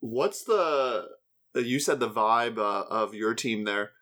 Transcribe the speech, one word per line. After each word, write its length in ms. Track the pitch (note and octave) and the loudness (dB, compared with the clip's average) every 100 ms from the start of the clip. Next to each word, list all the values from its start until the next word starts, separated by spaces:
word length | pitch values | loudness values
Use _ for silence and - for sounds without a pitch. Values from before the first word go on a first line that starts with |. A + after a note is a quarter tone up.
what's 440 | A2+ A2+ F#3 - | -6 0 0 -2
the, 640 | - G#3+ E3 C#3+ C3 A2 - - _ _ _ | 0 2 2 2 2 -2 -6 -16 _ _ _
you 260 | B2+ A#2+ C3 | -2 0 0
said 200 | C#3+ C#3 | 0 0
the 100 | A#2 | 0
vibe, 480 | G#2+ G#2+ A2+ A#2+ A2 | 2 4 4 2 0
uh, 260 | G#2 G2+ - | -2 -2 -2
of 260 | A2 G#2+ | -2 -2
your 200 | G#2+ A2 | -2 -2
team 300 | - B2 G#2+ | -2 -2 -2
there. 280 | G#2 G2+ G#2 _ | -2 -2 -4 _